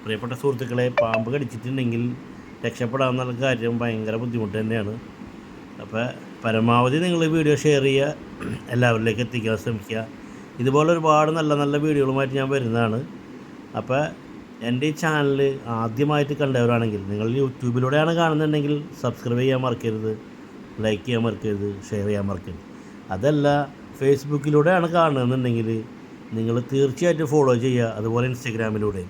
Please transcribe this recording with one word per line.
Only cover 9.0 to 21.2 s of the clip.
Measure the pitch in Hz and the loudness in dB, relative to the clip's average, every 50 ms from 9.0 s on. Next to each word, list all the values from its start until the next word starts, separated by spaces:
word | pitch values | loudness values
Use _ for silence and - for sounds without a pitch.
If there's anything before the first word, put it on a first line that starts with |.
| 110 117 107 107 123 | 2 0 0 0 -2
എത്തിക്കാൻ | 113 123 120 107 113 110 104 - | -2 -4 -4 -2 0 -2 -2 -2
ശ്രമിക്കുക. | 123 117 107 98 - 110 110 113 110 - - - - - - - - - - 120 | -4 -6 -6 -6 -6 -6 -6 -6 -8 -12 -18 -18 -18 -18 -18 -18 -16 -8 -2 0
ഇതുപോലെ | 135 131 147 151 160 170 | 4 4 4 6 6 4
ഒരുപാട് | 170 160 156 151 151 156 151 156 165 | 4 6 6 6 6 6 4 2 0
നല്ല | 156 151 147 147 147 | 2 2 2 2 2
നല്ല | 143 143 147 147 | 2 0 0 2
വീഡിയോകളുമായിട്ട് | 156 151 143 135 135 131 135 139 135 131 139 | 2 2 2 2 2 2 0 0 0 0 -2
ഞാൻ | 135 135 139 | 0 2 0
വരുന്നതാണ്. | 139 127 113 113 117 117 110 107 117 143 - - - - - - - - - - - - - - 117 | 0 0 2 2 2 2 2 0 -2 -4 -6 -12 -16 -16 -16 -18 -18 -18 -18 -18 -18 -18 -8 -8 -8
അപ്പോൾ | 113 - 127 139 151 - - - - - - - - - - - 110 | -4 -2 0 0 0 -2 -6 -12 -18 -18 -18 -18 -18 -20 -16 -8 -4
എൻ്റെ | 120 123 127 139 156 | -4 -2 0 0 -2
ഈ | 151 151 | -2 0
ചാനൽ | - 160 156 151 143 139 139 135 139 139 135 139 131 117 117 113 | -2 0 2 2 2 2 2 2 2 0 0 -2 -6 -6 -4 -2
ആദ്യമായിട്ട് | 113 117 110 117 147 147 151 147 147 139 147 143 | -2 -2 0 0 0 2 2 2 0 0 0 -2
കണ്ടവരാണെങ്കിൽ, | 147 135 131 123 120 120 120 117 117 113 104 101 95 98 | 0 0 2 2 4 4 4 2 2 0 -2 -4 -4 -4
നിങ്ങൾ | 104 104 107 113 120 | -4 -2 -2 0 0
YouTube-ിലൂടെയാണ് | 135 139 131 131 - 127 120 117 127 123 131 139 147 156 160 170 | 0 0 0 -2 -4 -4 -2 0 0 0 2 2 2 2 2 2
കാണുന്നുണ്ടെങ്കിൽ | 165 170 160 156 151 156 156 151 151 143 143 147 147 147 - - - | 2 2 2 2 2 2 2 2 0 0 0 -2 -2 -4 -8 -12 -4
സബ്സ്ക്രൈബ് | - 123 123 - - 123 120 120 | -4 -4 -4 -2 -4 -2 0 2
ചെയ്യാൻ | 127 135 131 127 127 | 2 2 2 2 0
മറക്കരുത്, | 127 117 113 - 117 110 110 110 110 107 107 - - - - - - - - - - - - 110 | 0 -2 -2 -2 -4 -2 -2 -2 -4 -4 -4 -8 -18 -18 -20 -20 -18 -18 -18 -18 -16 -8 -2 0
ലൈക്ക് | 110 107 101 95 | 0 0 0 -2
ചെയ്യാൻ | 127 123 113 | -2 0 2